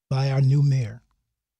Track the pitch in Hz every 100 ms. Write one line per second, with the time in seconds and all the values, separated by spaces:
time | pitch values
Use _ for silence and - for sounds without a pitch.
0 | - 131 135 135 135 143 143 135 113 113
1 | - _ _ _ _ _